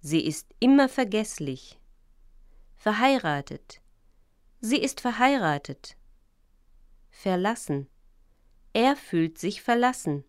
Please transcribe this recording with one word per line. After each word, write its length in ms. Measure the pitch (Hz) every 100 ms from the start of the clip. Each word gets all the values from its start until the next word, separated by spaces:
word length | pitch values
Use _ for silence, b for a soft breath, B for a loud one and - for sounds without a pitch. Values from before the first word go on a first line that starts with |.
Sie 240 | 147 160 151
ist 280 | 151 - -
immer 280 | 247 277 269
vergesslich. 920 | 269 233 214 214 - 143 131 - - - _ _ _ - - - - - -
Verheiratet. 1040 | - 214 262 269 160 147 143 - _ - _ _ _ _ _ _ _ _
Sie 160 | 220 277
ist 240 | 269 -
verheiratet. 960 | 254 220 254 277 170 147 - - - - - _ _ _ _ _ _ - - - _
Verlassen. 800 | - 202 180 196 233 - 143 139 _ _ _ _ _ _ _ -
Er 240 | 220 254 285
fühlt 420 | - 170 165 160
sich 240 | 175 208
verlassen. 600 | - 240 247 254 175 143